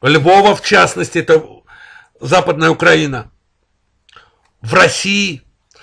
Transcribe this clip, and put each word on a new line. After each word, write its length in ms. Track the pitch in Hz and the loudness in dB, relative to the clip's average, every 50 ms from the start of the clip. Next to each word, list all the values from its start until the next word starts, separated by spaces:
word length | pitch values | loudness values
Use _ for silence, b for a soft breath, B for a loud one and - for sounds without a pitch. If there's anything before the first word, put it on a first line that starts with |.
Львова, 540 | - 135 151 156 135 175 185 196 202 208 202 | -2 0 0 2 2 4 4 4 4 4 0
в 80 | - - | 0 -4
частности, 560 | - 208 190 180 - - 180 175 - - 170 | -2 0 0 0 0 -2 -6 -8 -6 -6 -6
это 260 | 156 - 160 156 - - - - _ B B B B B B B B B B - | 0 2 2 0 0 -4 -20 -20 _ B B B B B B B B B B -14
Западная 500 | - 131 175 185 180 175 160 151 160 160 | -6 -2 0 0 0 0 -4 0 0 -2
Украина, 640 | 151 - 170 170 160 160 156 143 131 120 107 - _ _ _ _ _ _ _ _ _ _ _ _ _ _ _ _ b b b b b b b b _ _ | 0 0 2 2 2 2 0 -4 -8 -10 -14 -16 _ _ _ _ _ _ _ _ _ _ _ _ _ _ _ _ b b b b b b b b _ _
в 120 | - 110 120 | -10 -2 0
России, 720 | 185 180 160 - - - 196 202 202 202 190 156 127 _ _ _ _ _ _ b b | 2 2 0 0 -4 -6 -4 -2 -2 -2 -4 -6 -12 _ _ _ _ _ _ b b